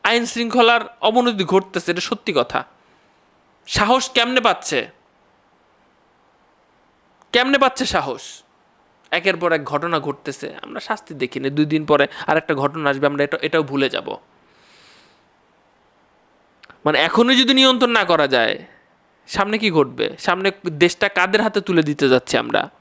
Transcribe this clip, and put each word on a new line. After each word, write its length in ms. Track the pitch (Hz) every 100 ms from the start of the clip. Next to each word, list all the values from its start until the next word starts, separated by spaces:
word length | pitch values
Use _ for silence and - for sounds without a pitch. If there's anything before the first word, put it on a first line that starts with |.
আইন 220 | - 233 233
শৃঙ্খলার 540 | 233 233 247 233 240 220 -
অবনতি 440 | 220 233 240 208
ঘটতেছে, 480 | 175 196 190 175 170
এটা 80 | 175
সত্যি 320 | - 214 - 147
কথা। 280 | 151 131 135 _ _ _ _ _ _ _ _ _ -
সাহস 440 | - 208 254 -
কেমনে 300 | 254 233 254
পাচ্ছে, 500 | 226 - - 123 113 _ _ _ _ _ _ _ _ _ _ _ _ _ _ _ _ _ _ _ _ _ _ _ _
কেমনে 260 | 240 262 277
পাচ্ছে 280 | 262 262 -
সাহস? 560 | 180 139 117 - - _ _ _ _ _ _ _
একের 260 | 170 185 170
পর 160 | 170
এক 120 | 160
ঘটনা 360 | 143 147 170 165
ঘটতেছে, 540 | 143 135 - 135 - -
আমরা 180 | - -
শাস্তি 340 | - 123 -
দেখি 260 | 147 131 -
না, 80 | 135
দুই 160 | 143
দিন 220 | 151 156 151
পরে 200 | 147 139 - -
আরেকটা 280 | 156 -
ঘটনা 360 | 139 139 160 147
আসবে, 160 | 135 143
আমরা 180 | 143
এটা, 140 | 143 -
এটাও 200 | - 165
ভুলে 260 | 143 139 135
যাব। 280 | 95 - - _ _ _ _ _ _ _ _ _ _ _ _ _ _ _ _ _ _ _ _ _ _ _ _ - -
মানে, 140 | 151 -
এখনই 380 | 160 208 233 262
যদি 180 | 254
নিয়ন্ত্রণ 360 | 262 262 254 240
না 140 | 233
করা 220 | 180 160 143
যায়, 320 | 127 110 104 - _ _ _ _ _ -
সামনে 320 | - 196 214
কি 120 | 214
ঘটবে? 460 | 160 131 123 113 -
সামনে 340 | - 180 196 190 180
দেশটা 420 | 151 175 - 202
কাদের 340 | 190 185 208
হাতে 180 | 220 208
তুলে 220 | 202 175
দিতে 260 | 151 147 139
যাচ্ছি 280 | 127 - 120
আমরা? 340 | 117 101 - _